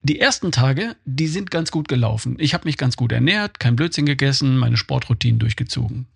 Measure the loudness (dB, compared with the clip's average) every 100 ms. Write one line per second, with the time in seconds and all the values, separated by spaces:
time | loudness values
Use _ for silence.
0 | 0 2 2 2 0 2 2 2 -2 -6
1 | -8 -2 -2 -2 -4 -4 -2 -4 0 0
2 | 2 0 -4 -2 -2 0 -2 -2 -2 0
3 | -2 2 2 2 -2 -2 0 2 0 0
4 | 0 2 2 2 2 2 2 0 0 -4
5 | -2 0 2 2 0 -2 -6 -4 -4 -6
6 | -12